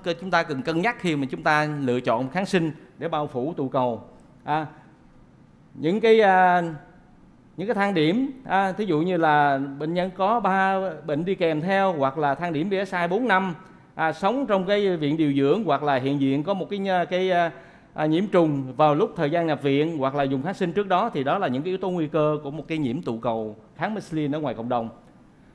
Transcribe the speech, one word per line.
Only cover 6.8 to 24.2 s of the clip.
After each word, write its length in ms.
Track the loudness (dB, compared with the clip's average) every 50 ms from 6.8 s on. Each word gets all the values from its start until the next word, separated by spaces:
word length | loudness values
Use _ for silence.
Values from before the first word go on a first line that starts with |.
| -14 -20 -20 -20 -20 -20 -20 -20 -20 -20 -20 -20 -20 -18 -12
những 120 | -8 -4 -4
cái 60 | -2
thang 200 | 0 0 0 2
điểm, 480 | 2 2 2 2 2 0 -2 -4 -8 -6
à, 280 | -2 0 0 2 0 -2
thí 120 | -2 -2
dụ 160 | 0 0 0
như 160 | 0 0 0
là 420 | 2 4 4 4 4 4 4 2 0 -2 -4 -8 -6
bệnh 160 | -6 -4 -2
nhân 160 | -2 -2 -2 -2
có 240 | -2 0 0 2 2
ba 400 | 0 0 2 2 2 2 0 0 -2 -4 -6 -8 -6
bệnh 180 | -4 -2 -2 -2
đi 100 | -2 -2
kèm 260 | 0 0 0 0 0
theo 320 | 0 0 2 2 2 2 2
hoặc 260 | 2 0 0 0 0
là 160 | 0 0 0
thang 180 | -2 -2 -4 -2
điểm 180 | -2 -2 -2
B 20 | -2 -2 -2
S 80 | -2 -4
I 120 | -2 -2 0
bốn 180 | 0 0 0 2
năm, 260 | 2 2 2 0 -4 -8 -12 -20 -20 -20 -20 -12 -6
à, 180 | -2 -2 -2 0
sống 340 | 0 0 0 0 0 0
trong 200 | 0 0 0 0
cái 300 | 2 0 2 2 2 0
viện 200 | 0 0 0 0
điều 160 | 2 2 2 2
dưỡng 320 | 4 4 4 4 2 2
hoặc 180 | 0 0 0 2
là 120 | 0 0
hiện 260 | 0 0 0 0 0
diện 220 | 0 0 0 0 0
có 120 | -2 -4
một 120 | -4 -4 -6
cái 80 | -6 -4
nha-, 260 | -2 0 0 0 0
cái, 260 | 0 -2 0 0 2
à, 200 | 2 2 2 0 -2 -8 -18 -20 -20 -20 -20 -12 -6
à, 120 | -2 0
nhiễm 200 | 2 2 2 2
trùng 480 | 2 4 4 4 4 2 0 -4 -4 0
vào 180 | 2 4 4 4
lúc 180 | 4 2 0 0
thời 140 | -2 -2 0
gian 160 | 0 0 0
nhập 160 | 0 -2 0 0
viện 360 | 0 2 2 2 0 -2 -2
hoặc 160 | -2 -2 0
là 80 | -2 -2
dùng 200 | 0 -2 -2 -2
kháng 120 | -4 -4
sinh 180 | -4 -4 -2 -2
trước 160 | -2 0 0
đó 220 | 0 0 0 0 -2
thì 100 | -4 -2
đó 140 | -2 -2 0
là 100 | 0 -2
những 140 | -2 -2 -2
cái 60 | -4
yếu 100 | -4 -4
tố 120 | -4 -2
nguy 160 | -2 -2 -2
cơ 320 | -2 0 0 2 2 0 -2 -4
của 80 | -8
một 140 | -10 -10 -8 -6
cái 100 | -4 -2
nhiễm 240 | -2 -2 -2 -4 -4
tụ 160 | -6 -6 -4
cầu 380 | -2 -2 -2 -2 -4 -6 -10 -14 -18 -20 -10
kháng 140 | -6 -6 -4
penicillin 420 | -4 -6 -8 -6 -4 -4